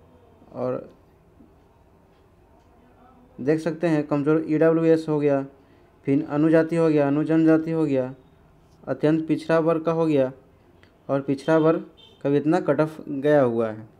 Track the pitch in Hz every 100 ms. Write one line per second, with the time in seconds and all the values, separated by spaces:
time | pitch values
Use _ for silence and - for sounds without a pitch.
0 | _ _ _ _ - 123 123 127 - -
1 | _ _ _ _ - _ _ _ _ _
2 | _ _ _ _ _ _ _ _ _ _
3 | - - _ - 127 156 165 156 175 156
4 | 147 147 143 156 160 151 160 160 160 160
5 | 156 151 147 139 139 - _ _ _ _
6 | - 139 - 143 160 160 160 165 165 151
7 | 143 147 151 160 160 160 160 160 156 135
8 | 127 135 _ _ _ _ _ _ - 135
9 | 147 160 160 151 - 165 160 160 160 165
10 | 165 147 131 135 _ _ _ _ _ _
11 | - 139 135 139 - 160 156 165 - _
12 | - _ 139 143 147 175 180 - 156 -
13 | - 139 143 147 127 117 113 110 113 _